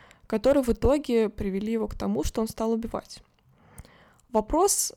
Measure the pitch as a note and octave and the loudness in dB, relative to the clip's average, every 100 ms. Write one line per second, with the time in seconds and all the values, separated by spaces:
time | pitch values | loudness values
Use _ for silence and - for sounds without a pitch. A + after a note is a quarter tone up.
0 | - - - A3 B3 C#4+ A#3+ G#3+ A#3 D4 | -20 -20 -6 0 4 4 2 0 2 2
1 | C#4+ A#3 G#3+ - G3+ F#3+ G#3 A3+ G#3 - | 2 2 2 -2 -4 -4 -2 -2 -4 -4
2 | G3+ A#3 - - A3+ - A3 A3+ A3+ - | -4 -2 -2 -2 -4 -4 -2 -2 -4 -10
3 | - - _ _ _ _ _ - - _ | -12 -20 _ _ _ _ _ -20 -20 _
4 | _ _ _ A3 G#3+ D4+ G4 - - | _ _ _ -2 0 2 2 2 -2